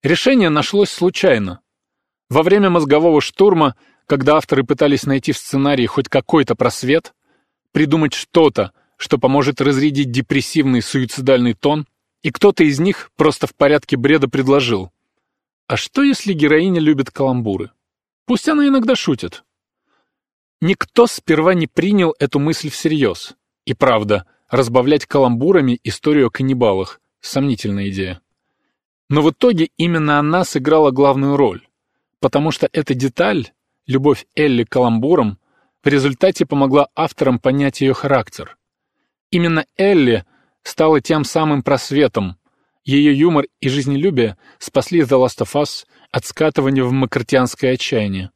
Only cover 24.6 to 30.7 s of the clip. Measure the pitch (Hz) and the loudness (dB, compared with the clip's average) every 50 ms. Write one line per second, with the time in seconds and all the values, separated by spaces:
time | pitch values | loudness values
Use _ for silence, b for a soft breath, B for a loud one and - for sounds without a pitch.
24.6 | 131 117 120 127 123 135 151 143 - _ - 143 135 123 120 117 135 175 196 175 | -2 2 0 0 2 2 0 0 0 _ 0 2 2 2 2 0 0 2 2 2
25.6 | 139 127 120 - _ 110 101 - - 151 151 147 131 113 - - 135 131 135 123 | 2 0 -2 -4 _ -10 -10 -4 -2 0 2 2 2 0 0 -4 -4 -4 0 0
26.6 | 120 107 95 95 95 - - _ _ _ _ _ - - - 139 139 143 120 - | 0 0 0 -2 -6 -8 -12 _ _ _ _ _ -16 -6 -4 -2 -2 -2 -4 -4
27.6 | - 104 101 98 98 98 95 98 95 92 90 87 _ _ _ _ _ _ _ _ | -4 -6 -6 -4 -6 -6 -6 -6 -8 -8 -10 -14 _ _ _ _ _ _ _ _
28.6 | _ _ _ _ _ _ _ _ _ _ 139 151 147 160 156 _ - 247 226 165 | _ _ _ _ _ _ _ _ _ _ 0 2 2 0 0 _ 2 2 2 2
29.6 | 165 - _ - 170 170 170 160 151 147 147 147 147 151 165 185 175 - - 139 | -2 -4 _ -4 -4 -2 -2 -2 0 0 0 0 0 0 0 -2 -2 -2 -4 -4
30.6 | 127 151 | 0 2